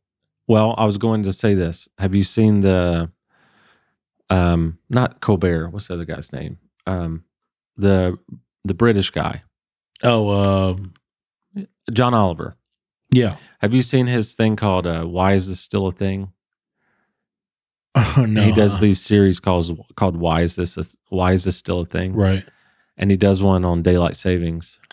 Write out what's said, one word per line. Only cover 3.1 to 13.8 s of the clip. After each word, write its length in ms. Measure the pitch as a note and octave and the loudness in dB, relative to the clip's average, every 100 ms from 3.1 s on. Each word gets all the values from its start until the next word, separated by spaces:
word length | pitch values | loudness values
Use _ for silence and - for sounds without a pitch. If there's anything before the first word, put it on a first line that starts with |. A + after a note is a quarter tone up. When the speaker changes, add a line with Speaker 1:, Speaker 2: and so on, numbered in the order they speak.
| - _ _ _ _ _ _ _ _ _ _ - | -12 _ _ _ _ _ _ _ _ _ _ -2
Speaker 1:
um, 500 | F#2 F2 E2+ E2 E2 _ | 0 2 2 -2 -6 _
not 320 | A#2+ B2 - | -2 -2 -2
Colbert, 480 | - F#2+ F#2 E2 E2+ | 0 0 0 -2 -4
what's 160 | G2+ - | -12 -10
the 80 | |
other 100 | F2 | -10
guy's 280 | E2 D#2+ - | -10 -12 -12
name? 260 | - D3+ - _ _ - | -12 -12 -14 _ _ -6
Um, 360 | F#2 E2 E2 - _ _ _ _ - | -4 -4 -8 -14 _ _ _ _ -2
the, 420 | G2 F#2+ F2+ F2 _ - _ _ | 2 2 0 -4 _ -20 _ _
the 100 | F#2+ | -8
British 360 | - A#2 G2+ F#2+ | 0 2 2 -2
guy. 320 | - - - - _ _ _ _ _ | -4 -6 -8 -16 _ _ _ _ _
Speaker 2:
Oh, 260 | A#2+ A2+ G#2 | 0 2 2
um, 640 | G2+ G2 G2 F#2+ F#2 F#2 - _ _ _ _ _ G3+ - _ - | 2 2 2 0 -2 -10 -18 _ _ _ _ _ -14 -14 _ -6
Speaker 1:
John 220 | A#2 B2 | 0 2
Oliver. 420 | A#2 F#2+ E2 - - _ _ _ _ _ | 2 2 -2 -10 -14 _ _ _ _ _
Speaker 2:
Yeah. 240 | B2+ A2 - - _ | 2 2 -4 -16 _
Speaker 1:
Have 140 | G#2+ | 0
you 80 | B2+ | 0